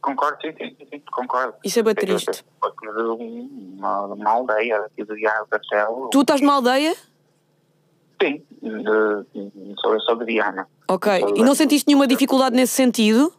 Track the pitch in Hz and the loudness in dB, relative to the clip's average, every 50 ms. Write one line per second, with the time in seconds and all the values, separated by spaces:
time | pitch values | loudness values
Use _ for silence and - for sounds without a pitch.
0 | - - 139 131 139 151 147 - - 156 156 - 113 123 - _ 147 _ - 143 | -4 -6 -4 -2 -2 -2 -2 -4 -10 -12 -10 -10 -14 -14 -14 _ -20 _ -18 -18
1 | _ - - - 127 127 127 127 131 123 107 - _ 202 - 240 220 220 214 208 | _ -10 -8 -8 -6 -4 -2 -2 -2 -4 -6 -8 _ -4 -2 0 0 0 0 0
2 | 208 185 190 - - - 214 - - _ _ _ - 104 - - - 107 104 110 | -2 -2 -2 -2 -2 -4 -6 -8 -10 _ _ _ -6 -6 -6 -8 -14 -10 -6 -4
3 | 117 113 113 113 120 113 117 120 123 135 143 127 101 92 95 98 101 101 98 98 | -4 -4 -4 -6 -8 -12 -12 -12 -14 -14 -16 -18 -18 -18 -18 -10 -6 -4 -4 -4
4 | 101 101 104 104 104 104 110 120 127 127 107 107 113 120 110 107 104 107 _ - | -4 -6 -8 -6 -2 0 0 0 0 0 0 0 0 0 0 -2 -2 -4 _ -12
5 | 110 104 107 107 107 107 107 110 107 - - 107 - - 107 104 104 107 113 123 | -10 -10 -8 -4 -2 -2 -2 -2 -4 -4 -6 -6 -6 -2 -2 0 0 0 -2 -6
6 | 135 120 - 269 285 - 311 277 254 285 285 277 247 247 254 269 294 311 392 - | -6 0 2 2 2 4 2 2 4 4 2 4 2 2 2 2 0 0 -2 -4
7 | - _ _ _ _ _ _ _ _ _ _ _ _ _ _ _ _ _ _ _ | -8 _ _ _ _ _ _ _ _ _ _ _ _ _ _ _ _ _ _ _
8 | _ _ _ _ 202 156 139 151 - _ - - - 113 110 107 104 107 107 110 | _ _ _ _ -2 -2 -2 -6 -10 _ -20 -12 -10 -10 -8 -6 -2 0 2 2
9 | 110 107 104 104 95 _ _ 110 101 101 - 101 95 98 101 - - - 110 110 | 2 2 0 -2 -6 _ _ -12 -12 -12 -14 -18 -18 -16 -14 -4 0 0 0 0
10 | 101 113 117 117 120 113 117 110 107 104 95 95 95 _ _ _ _ - 185 185 | 2 0 -2 -2 -2 -2 -2 0 0 -2 -4 -6 -10 _ _ _ _ -4 -2 0
11 | - 208 202 180 - 202 202 196 220 254 285 247 311 269 285 294 - - 294 277 | 2 0 2 2 2 0 2 4 4 4 6 4 4 4 4 2 4 4 6 6
12 | 277 254 262 247 269 - 277 262 262 240 220 247 254 233 - - 269 254 214 - | 6 4 4 2 2 2 4 2 2 4 4 2 2 2 2 2 2 2 4 4
13 | 220 214 220 233 277 339 - | 2 4 6 4 4 2 0